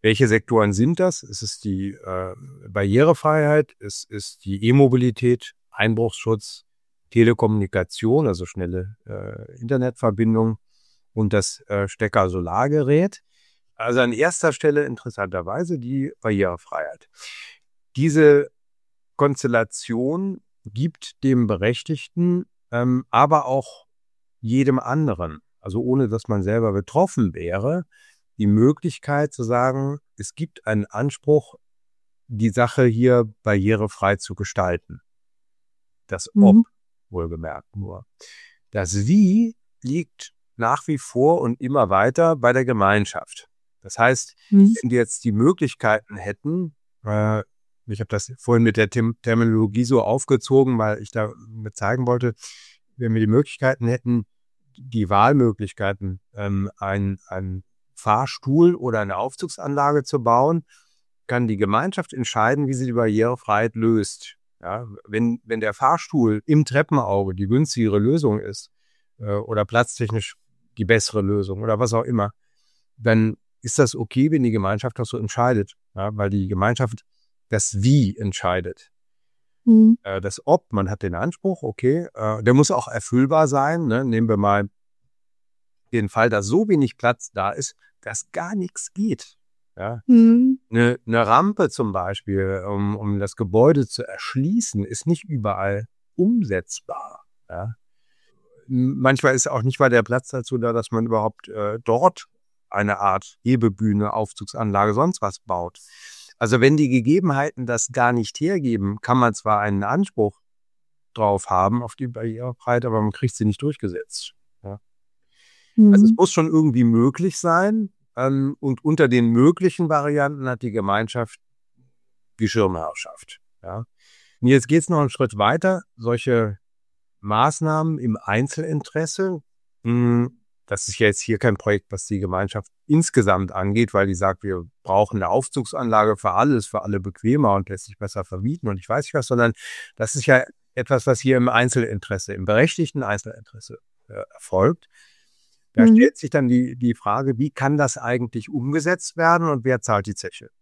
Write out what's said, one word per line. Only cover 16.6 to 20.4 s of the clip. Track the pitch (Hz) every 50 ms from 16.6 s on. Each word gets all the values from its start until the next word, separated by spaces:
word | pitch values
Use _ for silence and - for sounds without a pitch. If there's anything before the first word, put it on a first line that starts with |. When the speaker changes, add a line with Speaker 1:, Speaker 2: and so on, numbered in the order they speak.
| - - - 78 78 76 - _ _ _ _ - - - - - - - - _ _ _ _ _ _ _ _
Speaker 1:
Diese | 127 143 160 143 156 156 147 143 143 143 - _ _ _ _ _ _ _ _ _ _ _ _ _
Konstellation | - 143 143 139 - - 135 120 113 113 107 - - - - 120 113 127 135 160 175 196 196 185 -